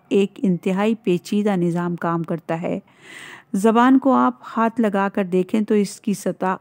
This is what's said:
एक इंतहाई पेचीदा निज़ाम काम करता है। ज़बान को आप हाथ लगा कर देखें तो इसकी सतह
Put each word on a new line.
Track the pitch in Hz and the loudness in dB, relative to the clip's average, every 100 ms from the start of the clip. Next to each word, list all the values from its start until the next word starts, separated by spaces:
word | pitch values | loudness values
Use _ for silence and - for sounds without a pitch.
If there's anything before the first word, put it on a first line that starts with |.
| - | -2
एक | 196 196 - | 0 0 0
इंतहाई | 202 175 202 190 208 | -2 0 0 0 0
पेचीदा | 226 - 175 - 208 208 190 | 0 0 -2 -2 -2 0 0
निज़ाम | 175 170 175 175 | 0 -2 -4 -4
काम | 175 170 | -4 -4
करता | 165 165 - 165 | -4 -6 -6 -6
है। | 170 175 - _ - - - - _ | -4 -6 -10 _ -20 -20 -20 -20 _
ज़बान | 196 214 226 247 269 | 0 2 4 6 6
को | 269 | 4
आप | 247 247 247 | 2 2 -2
हाथ | - - 226 226 | -8 -2 -2 0
लगा | 220 196 196 | 0 0 -2
कर | 202 185 | -2 -2
देखें | 185 180 220 | 0 0 -2
तो | 208 214 | 0 2
इसकी | 202 - - | 0 -4 -6
सतह | 190 - 170 185 185 | -4 -4 -4 -4 -4